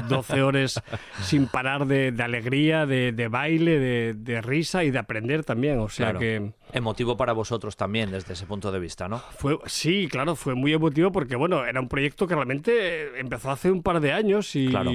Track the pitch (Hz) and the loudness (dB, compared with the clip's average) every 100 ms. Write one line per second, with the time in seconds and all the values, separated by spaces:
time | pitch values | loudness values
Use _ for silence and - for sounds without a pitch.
0 | 120 135 123 143 135 135 131 - - 113 | 0 -2 0 2 2 2 0 -2 -6 -10
1 | - - 95 147 127 131 131 139 135 139 | -10 -10 0 2 4 2 0 0 2 4
2 | 131 120 120 120 120 139 151 160 147 131 | 2 0 -2 -2 0 4 4 4 2 2
3 | 123 117 117 120 151 160 165 156 127 120 | 2 0 -2 0 2 2 4 4 4 2
4 | 117 110 113 117 117 147 160 185 151 127 | 0 -4 -4 -4 0 0 0 0 2 0
5 | 104 110 117 156 151 120 143 131 107 - | -2 -4 -2 -2 0 0 2 0 0 -2
6 | 113 110 113 110 104 - - 127 113 107 | -2 0 -2 -2 -4 -10 -8 -4 -2 0
7 | 120 120 123 113 107 113 107 - 98 110 | 0 0 0 0 -2 -4 -6 -6 -2 -2
8 | 104 95 92 87 98 101 101 95 85 - | -2 -4 -8 -10 -8 -6 -4 -4 -6 -8
9 | 90 117 - - 139 156 - - 151 196 | -8 -8 -10 -6 -2 -2 -4 -4 0 0
10 | 165 131 151 156 139 127 143 156 156 143 | 0 -2 -2 -2 -2 0 2 2 2 2
11 | 190 185 127 127 165 165 120 127 127 139 | 2 2 -2 0 0 0 0 -2 -2 -2
12 | 139 - 180 160 127 139 202 233 180 160 | -2 0 0 0 0 -2 2 2 2 -2
13 | 147 127 127 123 135 135 180 190 185 170 | -6 -8 -8 -6 -4 0 2 2 2 2
14 | 143 170 220 202 190 143 131 113 123 | 2 2 4 2 2 2 2 4 2